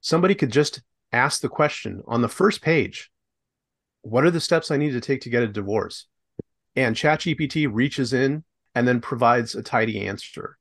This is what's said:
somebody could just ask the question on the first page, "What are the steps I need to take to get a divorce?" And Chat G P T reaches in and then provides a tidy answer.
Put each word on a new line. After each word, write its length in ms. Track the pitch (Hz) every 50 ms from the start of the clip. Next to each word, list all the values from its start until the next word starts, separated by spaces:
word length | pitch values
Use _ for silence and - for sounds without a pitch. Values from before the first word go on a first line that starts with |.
somebody 340 | - - - 165 175 185 202
could 180 | 196 - 127 107
just 300 | 139 147 - - - _ _ _ _ _ _ -
ask 280 | 117 127 143 - -
the 80 | - -
question 540 | - - 151 151 - - - 107 95 95 104
on 160 | - 117 120 120
the 60 | 120
first 320 | - - 185 208 - - -
page, 480 | 156 165 156 107 92 - - - _ _ _ _ _ _ _ _ _ _ _ _ _ _ _ _ _ _ _ _
"What 220 | 107 107 123 139
are 60 | 170
the 100 | 175 165
steps 300 | 143 - 175 165 156 -
I 60 | 156
need 160 | 139 147 151 131
to 80 | 123
take 220 | - - 139 131 -
to 80 | 123
get 120 | 117 120 120
a 60 | 110
divorce?" 580 | 101 107 101 98 104 110 - - - - - _ _ _ _ _ _ _ - _ _ _ _ _ _
And 200 | - 131 117 110
Chat 240 | - - 151 - -
G 140 | - 175 151
P 120 | - 156 139
T 180 | - 160 151
reaches 460 | 135 104 110 127 143 - - 135 113 131
in 320 | 127 135 135 143 156 160 _ _ _ _ _ _
and 140 | 151 139 123
then 120 | 123 120
provides 540 | 117 - 139 117 123 120 120 123 120 110 -
a 80 | - 110
tidy 440 | - - 120 113 113 107 101 98
answer. 500 | 98 98 - - - - - - - - _